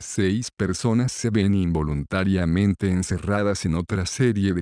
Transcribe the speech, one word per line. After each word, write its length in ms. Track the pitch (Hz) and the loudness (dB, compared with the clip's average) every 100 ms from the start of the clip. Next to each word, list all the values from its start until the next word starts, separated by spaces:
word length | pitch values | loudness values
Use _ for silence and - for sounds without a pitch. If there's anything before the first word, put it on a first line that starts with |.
seis 460 | - - 95 107 120 - | -8 -2 0 0 -4 -4
personas 560 | 95 90 117 113 123 | -4 -2 0 0 0
se 180 | - 117 | -2 -2
ven 240 | 107 98 98 | 2 4 4
involuntariamente 1300 | 87 80 76 73 71 95 95 95 82 90 101 92 98 | 2 0 0 -2 -2 0 2 2 2 2 2 2 0
encerradas 760 | 90 - 92 - 101 101 98 92 | 0 -2 -4 -2 0 0 0 -2
en 100 | 82 | -2
otra 300 | 85 95 92 | -2 -4 -4
serie 480 | - 123 101 98 | 0 0 2 0
de 80 | 87 | 0